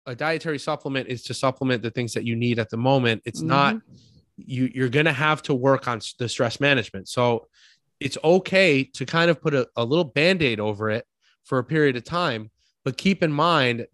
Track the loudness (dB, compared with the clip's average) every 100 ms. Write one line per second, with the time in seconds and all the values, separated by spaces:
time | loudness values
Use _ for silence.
0 | -14 -6 -4 -4 -4 -6 -4 -6 -4 -4
1 | -4 -8 -8 -2 -2 0 -2 -2 -2 -4
2 | -4 -4 -4 -2 0 -2 -2 -2 2 4
3 | 2 0 -4 -8 0 2 2 0 -8 -20
4 | _ _ _ -20 -10 -4 -2 -2 0 2
5 | 0 0 0 0 -2 0 2 2 0 -6
6 | -8 -8 -8 -2 -2 0 2 2 0 -10
7 | -8 -2 0 0 -4 _ _ _ _ _
8 | -8 -2 4 4 4 4 4 4 0 -6
9 | -4 2 2 2 0 -2 -2 -2 0 0
10 | 0 2 2 2 0 0 -2 -2 -2 -2
11 | -6 _ _ _ _ -4 0 2 2 2
12 | -4 -4 -2 -4 -10 _ _ _ -8 -2
13 | 0 2 0 2 2 4 2 0 -4